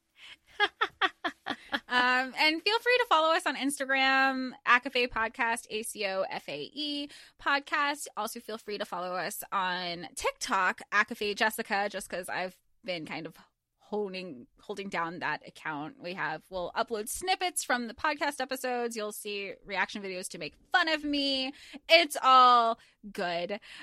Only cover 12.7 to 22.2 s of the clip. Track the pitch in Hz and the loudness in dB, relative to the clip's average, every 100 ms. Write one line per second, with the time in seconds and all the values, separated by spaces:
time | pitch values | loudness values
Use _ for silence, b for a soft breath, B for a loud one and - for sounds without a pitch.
12.7 | _ - 175 151 143 165 - - _ _ | _ -8 -8 -6 -10 -10 -14 -20 _ _
13.7 | _ _ 214 202 185 185 123 131 _ - | _ _ -4 -4 -6 -10 -12 -18 _ -12
14.7 | 202 196 185 165 175 139 151 - - 156 | -10 -6 -4 -4 -4 -4 -4 -8 -12 -8
15.7 | 147 151 - 175 185 151 156 - 190 175 | -6 -8 -10 -10 -6 -4 -6 -8 -6 -4
16.7 | - 226 220 214 - 359 381 359 - - | -2 -2 -4 -6 -6 -2 0 0 -4 -2
17.7 | 247 233 240 311 302 302 294 262 262 254 | -2 -2 -4 -2 0 -2 -2 -6 -4 -2
18.7 | 247 240 233 208 214 208 202 196 - 165 | -2 -2 -4 -6 -8 -8 -6 -8 -10 -6
19.7 | 190 202 214 196 180 - - 151 - _ | -2 -2 -2 -8 -8 -8 -10 -10 -12 _
20.7 | 370 320 311 294 285 277 269 262 B B | 2 4 0 0 0 0 0 -2 B B
21.7 | 277 - 330 339 - | -18 6 6 8 2